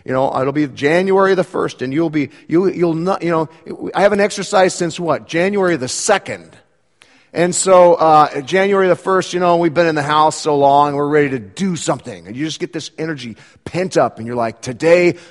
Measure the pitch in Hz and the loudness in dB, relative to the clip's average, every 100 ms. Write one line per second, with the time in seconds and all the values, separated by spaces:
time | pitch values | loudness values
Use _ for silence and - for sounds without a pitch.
0 | - 131 139 127 131 143 143 107 139 170 | -6 -2 -2 -2 -2 -2 -4 -2 0 2
1 | 190 190 190 190 - - - - 127 143 | 2 2 2 0 -2 -4 -6 -6 -6 -4
2 | 165 151 135 - - 160 190 175 170 160 | -2 -2 -4 -8 -2 0 0 0 -2 0
3 | 180 - 170 160 156 - - - - - | -2 -2 -2 -2 -2 -8 -16 -12 -6 0
4 | 190 202 202 202 180 202 185 - 170 165 | 2 2 0 -2 -2 2 2 0 -6 -4
5 | 170 127 110 160 190 202 185 165 170 - | -4 -4 -4 -2 -2 0 0 -2 -4 -4
6 | - - - - 82 - _ _ _ _ | 0 0 -2 -12 -16 -20 _ _ _ _
7 | _ _ _ - 175 175 190 180 175 170 | _ _ _ -2 -2 0 4 6 6 6
8 | 160 151 143 139 131 185 196 196 185 165 | 4 6 4 0 -4 0 2 2 2 0
9 | 185 190 175 175 180 170 170 151 170 151 | 0 -2 -2 0 2 2 2 2 0 0
10 | 139 151 156 - 156 147 139 143 147 143 | 0 2 2 0 -2 2 4 4 2 0
11 | 147 151 143 131 98 - 196 165 160 139 | 0 0 0 -2 -8 -6 -4 -4 -4 -6
12 | 120 92 87 123 156 143 175 160 - - | -8 -16 -14 -10 -10 -8 -10 -10 -14 -10
13 | 160 143 120 - - _ - 170 185 165 | -10 -10 -12 -16 -20 _ -10 -6 -2 0
14 | 123 - 113 120 113 - 127 113 160 180 | 0 -2 -8 -4 -4 -6 -12 -2 4 4
15 | 175 170 - | 4 0 -8